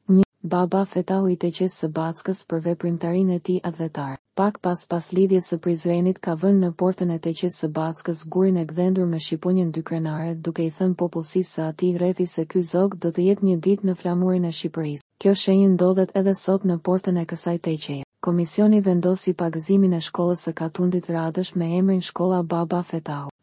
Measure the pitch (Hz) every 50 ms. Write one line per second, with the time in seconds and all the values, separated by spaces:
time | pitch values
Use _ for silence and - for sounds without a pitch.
0 | _ - 190 190 196 _ _ _ - 165 180 175 180 170 190 190 196 - - 180
1 | 175 - 190 190 196 185 180 170 - 175 160 - 180 185 - - - 156 151 160
2 | 160 165 160 - - 185 185 - - - 165 165 160 175 175 - - 175 170 165
3 | - 170 175 185 196 185 180 175 - - 180 - - 175 160 160 165 156 - 151
4 | 139 135 135 - _ _ - - 196 208 208 - - 180 180 - - - 170 170
5 | - - 175 185 196 185 190 185 175 - 170 160 - 175 170 160 - 175 170 175
6 | 175 185 185 - - 180 165 160 180 196 202 196 185 175 165 - 175 185 185 -
7 | 180 175 165 160 - 165 165 - 185 175 - - - 156 151 160 160 165 160 -
8 | - 180 165 156 - 160 - 180 190 196 185 175 160 151 160 170 180 190 190 185
9 | 180 170 165 160 - - 175 151 - 180 185 190 175 165 151 165 156 - 165 165
10 | 165 156 151 156 160 170 165 160 160 170 165 - 165 160 - - 185 185 175 -
11 | 180 170 - 165 160 - - 185 180 - - - 160 160 156 - 175 185 175 175
12 | 180 185 180 - 180 175 - 170 160 156 - 185 175 160 - 180 196 202 196 170
13 | - 170 165 180 175 190 202 202 202 190 180 165 156 185 202 196 196 185 180 -
14 | - 175 175 175 180 185 185 180 180 165 160 - - 160 - 165 156 151 147 143
15 | - _ _ _ - 196 202 190 - 196 190 196 196 196 185 170 180 185 185 190
16 | 190 - - 196 190 196 190 - - 185 190 196 - 185 175 160 - 180 185 190
17 | - 196 180 170 165 - 170 - - 170 170 165 - 165 160 151 - - 143 139
18 | 135 _ _ _ - 180 175 175 170 160 - 208 214 214 214 208 190 196 180 175
19 | 170 180 190 185 - 185 175 - 175 165 156 160 156 - 196 196 196 185 175 165
20 | 156 - - - 175 175 175 170 - 165 160 - 165 165 - - 180 180 180 175
21 | - - 170 165 160 165 160 185 185 - - 180 165 165 170 185 196 190 190 180
22 | 175 - - - 170 185 185 180 170 160 175 170 170 160 180 175 175 - - 165
23 | 160 - 147 143 143 143 - _